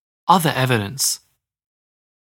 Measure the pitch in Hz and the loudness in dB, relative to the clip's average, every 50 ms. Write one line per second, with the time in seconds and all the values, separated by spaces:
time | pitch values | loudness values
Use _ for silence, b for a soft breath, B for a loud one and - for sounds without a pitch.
0 | _ _ _ _ _ - 175 190 156 147 123 127 131 127 123 110 101 101 131 139 | _ _ _ _ _ 2 2 2 2 0 0 0 0 0 0 0 -2 -4 -6 -4
1 | - - - - _ _ _ _ _ _ _ _ _ _ _ _ _ _ _ _ | -4 -4 -4 -6 _ _ _ _ _ _ _ _ _ _ _ _ _ _ _ _
2 | _ _ _ _ | _ _ _ _